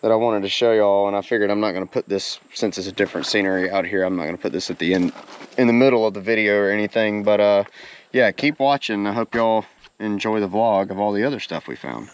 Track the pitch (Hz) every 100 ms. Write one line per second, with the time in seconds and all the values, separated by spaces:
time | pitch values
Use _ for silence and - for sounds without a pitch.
0 | 113 110 117 110 98 - 120 113 104 98
1 | 101 101 98 117 104 104 107 92 92 -
2 | - 98 - - _ - 110 92 95 92
3 | 101 - 90 107 98 95 92 98 92 98
4 | 92 92 76 87 95 85 - 87 85 92
5 | 87 - - - - - 123 117 135 123
6 | 110 101 95 113 107 104 101 104 104 -
7 | 107 104 101 104 104 101 101 - - -
8 | - 127 117 92 143 147 139 143 - 107
9 | 101 104 113 117 113 110 104 _ - _
10 | 110 104 110 110 101 98 113 101 92 95
11 | 104 101 120 131 - 80 - 64 67 58
12 | -